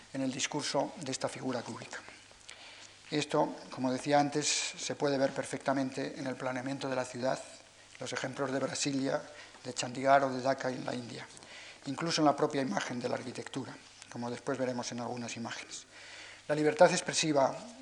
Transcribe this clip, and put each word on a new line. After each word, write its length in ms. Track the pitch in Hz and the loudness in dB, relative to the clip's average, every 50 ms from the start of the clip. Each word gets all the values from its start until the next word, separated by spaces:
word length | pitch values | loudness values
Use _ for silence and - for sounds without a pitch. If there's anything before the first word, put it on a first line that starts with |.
| - - - | -14 -8 -4
en 80 | 135 | -2
el 100 | 135 131 | -2 0
discurso 600 | 131 135 - - - 147 135 - - 143 139 151 - | 0 -2 -2 -2 -2 -2 -2 0 0 0 0 0 -4
de 140 | - 151 131 | -6 -6 -6
esta 180 | 131 - - 131 | -4 -2 -2 -4
figura 320 | - 131 135 131 127 117 | -4 -4 -4 -2 -2 -2
cúbica. 380 | 110 - 113 - - - - - - - - - - - - - - - - - - - - - - - - - - - | -4 -6 -10 -10 -10 -12 -12 -12 -12 -14 -18 -18 -20 -20 -20 -20 -18 -18 -18 -16 -18 -18 -18 -18 -18 -20 -20 -18 -8 -2
Esto, 440 | 151 151 147 - - 147 143 - - - - - | -2 0 0 2 2 2 2 2 -2 -8 -12 -12
como 200 | - 127 127 127 | -6 -2 -2 0
decía 280 | 127 127 - 147 143 143 | 0 0 2 4 6 6
antes, 280 | 143 139 135 151 143 - - - - - - | 6 4 2 0 0 2 2 0 0 -2 -4
se 180 | - - - 127 | -6 -6 -6 -2
puede 220 | - 147 143 139 | 0 0 2 2
ver 140 | 131 135 131 | 2 2 2
perfectamente 880 | 131 139 127 - - 127 - 143 131 139 135 127 - 139 135 147 - - | 0 -2 -6 -4 -6 -2 0 2 2 2 0 -2 -2 -4 -4 -4 -4 -6
en 80 | 139 | -4
el 80 | 135 123 | -4 -4
planeamiento 540 | - 139 127 131 127 120 135 139 131 143 135 | -4 -4 -4 -2 -2 -4 -4 -4 -4 -2 -2
de 60 | 131 | 0
la 100 | 127 127 | -2 -2
ciudad, 340 | - - 123 117 131 - - - - - - - - - - - - - - | -2 -4 -2 0 0 0 0 -4 -10 -16 -20 -20 -20 -20 -20 -20 -18 -12 -10
los 140 | 127 120 131 | -8 -6 -4
ejemplos 380 | - - 131 127 139 139 127 | -4 -4 -4 -2 -2 -2 0
de 80 | 131 135 | 0 0
Brasilia, 600 | 135 151 135 - - 147 139 135 135 139 147 151 - - - - - - - - - | 0 -2 -2 0 0 0 2 2 2 2 0 0 -2 -6 -14 -16 -18 -18 -18 -12 -10
de 100 | 127 120 | -8 -4
Chandigarh 500 | - - - 131 135 131 135 139 139 139 | -4 -4 -4 -2 2 6 8 8 8 8
o 40 | 131 | 6
de 120 | 127 127 | 2 2
Dhaka 280 | 123 135 135 135 - 131 | 2 2 2 2 0 -4
en 160 | 127 123 - | -4 -4 -4
la 80 | 127 127 | -4 -4
India, 320 | 123 120 117 - - - - - - - - - - - - - - - | -4 -6 -8 -10 -10 -12 -14 -16 -18 -18 -16 -16 -16 -16 -16 -18 -10 -8
incluso 360 | 139 135 139 160 165 156 165 | -6 -4 -2 -2 0 4 6
en 40 | 156 | 6
la 100 | 143 143 | 6 6
propia 260 | - 151 147 151 139 | 6 2 2 2 2
imagen 380 | 135 135 131 139 - - 127 123 | 0 0 0 0 -2 -2 -2 -2
de 100 | 117 123 | -2 -2
la 60 | 120 | -2
arquitectura, 600 | 117 117 123 110 - 113 - - 135 120 131 135 - - - - - - - | -2 -4 -6 -8 -8 -8 -6 -6 -6 -6 -6 -10 -14 -16 -20 -20 -20 -16 -10
como 180 | - 123 120 120 | -8 -6 -4 -4
después 280 | 120 110 - 143 135 | -4 -4 -2 -2 0
veremos 340 | 123 131 123 123 123 117 - | 0 0 0 0 -2 -4 -4
en 80 | 123 120 | -4 -4
algunas 360 | 120 120 123 123 117 110 - | -4 -4 -4 -6 -6 -6 -6
imágenes. 500 | 113 113 113 - - - - - - - - - - - - - - - - - - - | -6 -6 -6 -8 -8 -10 -10 -12 -14 -14 -16 -18 -18 -18 -16 -16 -16 -16 -16 -18 -8 -2
La 80 | - 147 | 0 2
libertad 360 | 151 151 151 151 - 180 165 | 4 4 6 8 10 10 10
expresiva 640 | 175 175 - - 139 - - 156 143 139 135 110 - - - - - - | 8 6 0 0 0 2 4 4 6 6 6 4 4 0 -8 -12 -14 -14